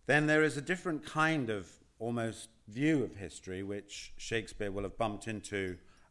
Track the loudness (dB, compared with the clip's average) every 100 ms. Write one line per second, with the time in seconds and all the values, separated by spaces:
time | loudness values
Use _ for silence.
0 | 4 4 6 6 6 2 -2 -2 -2 -4
1 | -2 2 4 4 0 -2 -6 -16 _ -8
2 | -4 0 -2 -4 -12 _ -10 0 4 4
3 | 2 -2 -10 -10 -8 -6 -4 -6 -8 -12
4 | -12 -10 -2 -2 -2 -4 -4 -2 -4 0
5 | -2 -2 -6 -6 -4 -2 -2 -4 -12 -20
6 | -20